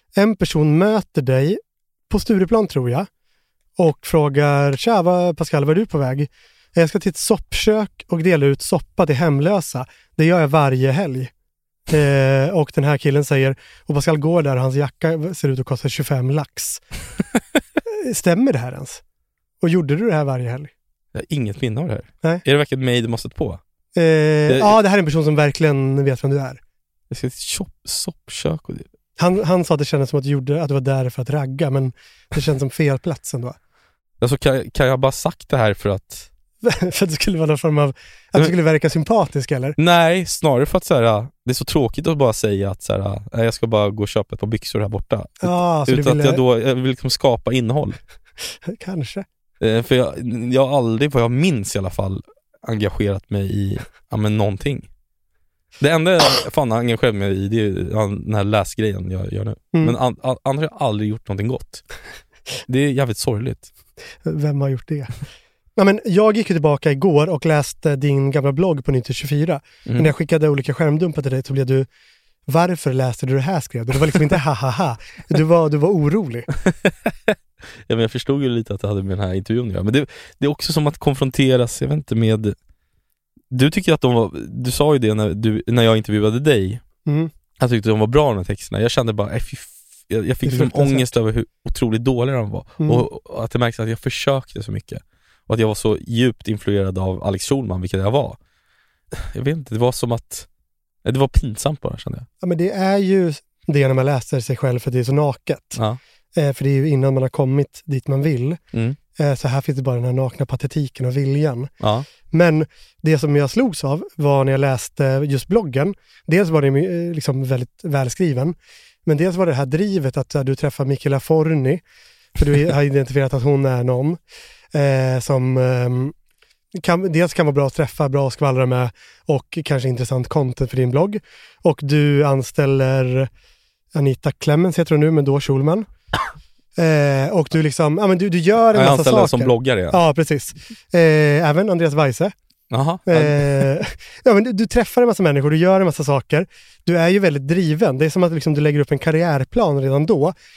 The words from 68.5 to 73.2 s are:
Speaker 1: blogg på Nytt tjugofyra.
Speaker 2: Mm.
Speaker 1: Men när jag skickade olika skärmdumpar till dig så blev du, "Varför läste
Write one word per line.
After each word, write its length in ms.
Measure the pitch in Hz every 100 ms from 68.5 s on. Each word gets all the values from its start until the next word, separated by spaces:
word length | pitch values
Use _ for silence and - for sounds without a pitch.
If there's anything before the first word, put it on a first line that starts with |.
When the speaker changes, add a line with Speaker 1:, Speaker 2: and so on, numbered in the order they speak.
Speaker 1:
blogg 320 | 139 185 147
på 80 | 135
Nytt 220 | 131 120 123
tjugofyra. 360 | 135 147 165
Speaker 2:
Mm. 100 | 147 - _ -
Speaker 1:
Men 80 | 120
när 60 | 156
jag 80 | -
skickade 320 | 156 160 151
olika 260 | 139 131
skärmdumpar 480 | 139 156 151 175 151
till 80 | 135
dig 120 | 131 -
så 60 |
blev 140 | 135 127
du, 200 | 131 131 _ _ _ _ _
"Varför 480 | - 160 180 170 143
läste 340 | 131 127 110